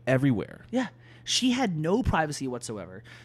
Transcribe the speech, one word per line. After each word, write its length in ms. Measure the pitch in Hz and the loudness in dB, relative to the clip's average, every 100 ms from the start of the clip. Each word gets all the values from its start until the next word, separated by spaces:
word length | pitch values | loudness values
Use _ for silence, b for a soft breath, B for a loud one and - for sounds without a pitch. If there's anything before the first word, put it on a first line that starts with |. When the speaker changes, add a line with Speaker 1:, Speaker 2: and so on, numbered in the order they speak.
| - | 0
Speaker 1:
everywhere. 600 | 127 139 107 50 50 - | 2 4 2 -2 -10 -4
Speaker 2:
Yeah. 180 | 240 240 - b b | -2 -2 -6 b b
She 280 | - - 254 | -4 0 2
had 240 | 247 247 160 | 2 2 0
no 280 | 156 208 | 2 2
privacy 440 | 226 170 156 143 135 | 2 2 2 -2 -4
whatsoever. 540 | 123 - 107 87 92 - B | -6 -6 -8 -10 -14 -18 B